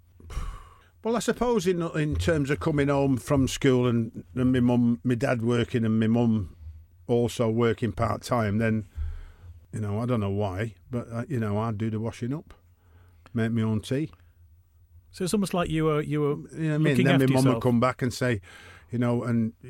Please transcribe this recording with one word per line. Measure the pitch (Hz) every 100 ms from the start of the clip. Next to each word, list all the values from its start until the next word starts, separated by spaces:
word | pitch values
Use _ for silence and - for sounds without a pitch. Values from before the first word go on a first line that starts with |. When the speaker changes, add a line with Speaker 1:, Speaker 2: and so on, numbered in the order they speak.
| _ - - - - - - - _ _
Speaker 1:
Well, | 220 233
I |
suppose | - - 240 226 175
in, | 175
in | 165 156 151 147
terms | 175 156 135
of | 147
coming | 165 147 139
home | 143 139 127
from | - 139 127
school | - 135 127 123
and, | 117 117 - -
and | 127 127
my | 127
mum, | 123 123 120 120
my | 123
dad | 120 131 123
working | 113 120 113 123
and | 113 110
my | 110
mum | 117 117 110 92 - - - - _ -
also | 120 117 - 113
working | 113 120 107 110
part-time, | - 110 110 - 123 107 107
then, | 113 110 101 - - - - - - - -
you | 110
know, | 104 104
I | 120
don't | 120
know | 101
why, | 98 101 90 110 - -
but, | 120 110
uh, | 117 123
you | 127
know, | 107 104
I'd | 113 104
do | 113
the | 107
washing | 113 - 120
up, | 151 - - _ _ _ - - _ -
make | 117 113
my | 113
own | 110 110
tea. | - 131 160 - _ _ - _ _ _ _ - _
Speaker 2:
So | -
it's | 180
almost | 214 180
like | 180 156
you | 156
were, | 156 151
you | 143 151
were | 143 160 147 147
Speaker 1:
You | 156
know |
what |
I | 151
mean? | 151
Speaker 2:
looking | 127 131
Speaker 1:
Then | 135
Speaker 2:
after | 131
Speaker 1:
my |
mum | 131
would | 131
Speaker 2:
yourself. | 117
Speaker 1:
come | 123 117
back | 127 -
and | 127
say, | - 127 110 - - - - -
you | 120
know, | 120 120
and | 123 117 113 -